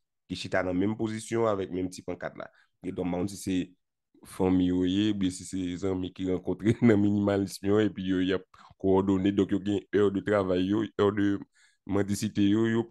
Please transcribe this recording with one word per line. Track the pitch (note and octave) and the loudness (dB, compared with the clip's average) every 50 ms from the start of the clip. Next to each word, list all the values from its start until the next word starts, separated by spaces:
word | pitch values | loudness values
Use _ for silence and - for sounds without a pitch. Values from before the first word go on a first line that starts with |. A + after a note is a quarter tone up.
| _ _ _ _ _ - | _ _ _ _ _ -12
Ki | F#2+ | -10
chita | - - G2 - F#2+ F2+ | -10 -8 -4 -2 -2 -2
nan | F#2 F2+ | -2 0
menm | F2+ F#2+ G#2 A2 A2 | 0 0 0 -2 -2
pozisyon | A2+ A2 A2 A2 G#2+ - A2+ A2+ A#2 A2 | -4 -6 -6 -8 -8 -6 -2 0 0 0
avèk | G#2 G2 F#2+ - - | 0 -2 -4 -6 -4
menm | F#2+ - F2+ | -6 -6 -6
ti | - - G2+ | -8 -10 -10
pankat | - F2+ F2 F2+ D#2 - | -10 -10 -8 -10 -12 -12
la. | - - - - _ _ _ _ _ - | -12 -16 -16 -18 _ _ _ _ _ -12
E | F2+ F#2 | -10 -8
donk, | F#2 F2+ F2+ | -6 -4 -4
m | F2+ | -4
pa | F2+ F2+ | -4 -4
konn | G2 G2+ | -6 -8
si | F#2+ | -8
se | - G2 F#2+ F#2 F2 - - _ _ _ _ _ _ _ _ _ - | -6 -4 -2 -2 -2 -4 -10 _ _ _ _ _ _ _ _ _ -20
fanmi | - - - G2 F#2 F#2 F2+ F2+ F2+ | -18 -6 -2 2 2 4 4 4 2
yo | F2+ F2+ F#2 | 2 2 0
ye, | F2+ F#2 G2+ G#2+ A2 G#2 | 2 2 2 2 0 0
ou | G2+ | 0
byen | F#2+ F#2 F2+ | -2 -2 -4
si | F#2 F#2+ | -6 -10
se | - - F#2 F#2 F2+ F2+ F2 F#2+ | -10 -6 -6 -4 -4 -4 -4 -4
zanmi | F#2+ F#2+ F#2 F#2 F2+ - | -2 -2 -2 -4 -6 -8
ki | - F#2 F#2+ | -6 -4 -2
rankontre | F#2 F2 - - F2+ F2+ F2+ G#2 - | -2 -2 -2 -4 -6 0 0 0 2
<laughs> | - - | 4 4
nan | A#2 G#2+ G2+ | 6 6 6
minimalism | G2+ G#2 G#2 G#2 G2+ G2+ G2+ G2 G2 F#2 - - - G2 | 4 4 2 2 2 2 2 0 0 -2 -4 -6 -2 0
yo, | G2+ G#2+ | 2 2
epi | G#2+ G2+ F2 - F#2+ F#2 F#2 | 2 0 -2 -4 -4 -2 0
yo | F#2 F#2 | 0 0
y | F#2 F#2+ | 0 -2
ap | F#2 - - _ - - - - _ | -2 -4 -10 _ -20 -20 -20 -14 _
kowòdone, | - F#2+ F#2+ F#2+ F#2+ G2 G2 F#2+ F#2 G2+ G2+ | 0 2 4 4 4 4 2 2 2 2 2
donk | G2+ G2 F2+ G2+ | 2 2 2 0
yo | F#2+ F2+ | -2 -2
gen | G2+ G#2 F#2+ - _ - | -2 -2 -2 -4 _ 0
èr | G2 G#2 G2+ G2 | 2 2 2 2
de | G2 E2+ | 0 0
travay | G#2 G#2 G#2 F#2+ F#2 F#2 F#2 F#2 F#2+ | 0 2 2 2 2 0 0 0 0
yo, | G2+ A2 A2 G2+ - - | 0 0 -2 -4 -2 0
èr | G#2 G2+ G2+ | 2 2 2
de | G#2+ G2+ G2+ G2+ F#2+ - - _ _ _ _ _ _ _ | 2 2 2 0 -2 -4 -10 _ _ _ _ _ _ _
mendisite | - F#2+ G2 G2+ G2 G2+ G2 - G#2+ F2 G#2 G#2 | -2 0 0 0 0 -2 -2 -2 -2 0 2 2
yo, | G2+ G2+ A2 A2+ | 4 4 4 2
yo, | A2+ A2+ A2+ A2+ - | 2 2 0 -2 -2